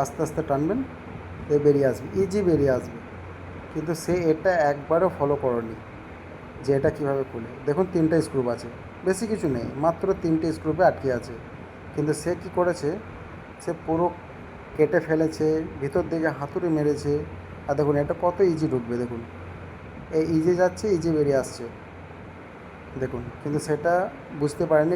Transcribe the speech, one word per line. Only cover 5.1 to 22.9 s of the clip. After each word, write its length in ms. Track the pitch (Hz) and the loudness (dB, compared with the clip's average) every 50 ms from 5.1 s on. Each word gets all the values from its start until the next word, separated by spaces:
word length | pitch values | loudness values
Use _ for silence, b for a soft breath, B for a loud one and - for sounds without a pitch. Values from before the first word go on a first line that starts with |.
| 170 | 2
ফলো 180 | - 143 143 143 139 143 | 2 2 2 2 2 2
করেনি 320 | 127 120 117 113 113 113 - - - - - - - - - - - - - - - - - - | 2 2 0 -2 -4 -8 -12 -14 -14 -16 -16 -14 -14 -16 -14 -14 -16 -16 -16 -16 -16 -14 -6 0
যে 80 | 135 139 | 2 2
এটা 120 | 135 147 156 147 | 4 4 2 0
কীভাবে 260 | - 151 139 139 139 131 - | 0 -2 0 0 0 -2 -4
খুলে। 180 | - 117 113 117 - - - | -6 -10 -10 -10 -10 -6 -2
দেখুন 180 | 147 143 180 185 180 - | 0 2 2 0 2 2
তিনটে 220 | 165 160 156 170 160 147 | 2 4 4 4 4 2
স্ক্রু 160 | - - 135 120 120 117 | 2 0 0 0 0 -2
আছে, 120 | - - 117 - - - - - - - | -4 -6 -12 -12 -14 -14 -14 -12 -4 -2
বেশি 180 | 185 190 - 233 208 | -2 0 0 0 -2
কিছু 160 | 220 190 - 147 127 | -2 0 0 0 0
নেই, 120 | 117 117 120 127 139 151 | 0 -2 -4 -2 0 2
মাত্র 200 | 170 165 - - 190 185 185 - | 2 2 2 0 0 0 2 2
তিনটে 240 | 165 160 160 170 165 151 | 2 2 2 2 0 -2
স্ক্রুপে 260 | - - 156 151 170 180 151 | -2 -2 -2 2 6 6 6
আটকে 200 | - - 131 135 123 | 6 4 0 -2 -2
আছে। 160 | 117 - 120 117 110 - - - - - - - - - - - | -2 -4 -8 -12 -12 -12 -14 -14 -14 -16 -16 -16 -16 -14 -8 -4
কিন্তু 180 | 156 147 151 143 - | -2 0 0 0 0
সে 100 | - 170 180 170 | 0 -2 -4 -4
কী 80 | 185 180 - | -4 -4 0
করেছে, 320 | 180 175 175 165 - 143 147 180 214 - - - - - - - - - - - - - | 0 2 2 0 0 -2 -2 -2 -4 -8 -12 -14 -14 -14 -14 -14 -14 -16 -16 -14 -10 -6
সে 80 | 170 165 - - | -6 -6 -4 -2
পুরো 200 | 160 160 165 175 170 - - - - - - - - - - - - - | 0 2 2 2 2 0 -4 -14 -16 -16 -16 -16 -16 -14 -16 -16 -4 2
কেটে 220 | - 151 - 180 165 156 | 4 4 4 4 2 2
ফেলেছে, 400 | 156 160 156 160 156 - - 156 156 156 160 160 - - - | 2 2 2 2 2 2 2 0 2 2 0 -2 -4 -6 -6
ভিতর 220 | 139 143 - 180 170 156 | -4 -2 0 0 0 0
দিকে 180 | 165 160 160 156 139 135 | 0 0 0 0 -2 -2
হাতুড়ি 300 | 143 - - 185 180 170 156 | -6 -4 -4 -2 0 2 2
মেরেছে। 360 | 151 147 147 143 - - 147 147 151 147 - - - - - - - - | 2 2 2 2 0 0 0 0 0 -2 -6 -10 -12 -14 -14 -14 -8 -4
আর 60 | - - 139 | -2 0 2
দেখুন 160 | 147 147 147 143 143 | 4 4 4 2 2
এটা 120 | 147 170 - 180 | 2 0 2 2
কত 140 | 175 175 196 196 180 160 | 2 4 6 4 4 4
ইজি 140 | 147 156 139 131 | 4 2 2 2
ঢুকবে, 240 | 123 117 117 120 120 120 | 0 0 0 -2 -2 -2
দেখুন 180 | 120 120 117 - - - - - - - - - - - - - - - - - - 160 | -2 -4 -6 -8 -10 -12 -14 -12 -12 -12 -12 -14 -14 -14 -14 -16 -14 -14 -14 -8 -2 0
এই 80 | 156 160 165 160 | 0 2 4 4
ইজি 160 | 160 160 180 180 175 | 4 4 4 6 6
যাচ্ছে, 240 | 180 180 180 - - 214 190 | 4 4 2 0 0 0 2
ইজি 140 | 160 160 170 156 | 2 2 2 4
বেরিয়ে 220 | 151 143 143 135 131 123 | 4 4 4 4 2 2
আসছে। 200 | - - - 120 117 - - - - - - - - - - - - - - - - - - - - - - - - | 0 -6 -10 -10 -10 -10 -12 -16 -16 -16 -16 -16 -16 -14 -14 -16 -16 -16 -16 -16 -16 -16 -16 -16 -16 -16 -16 -14 -10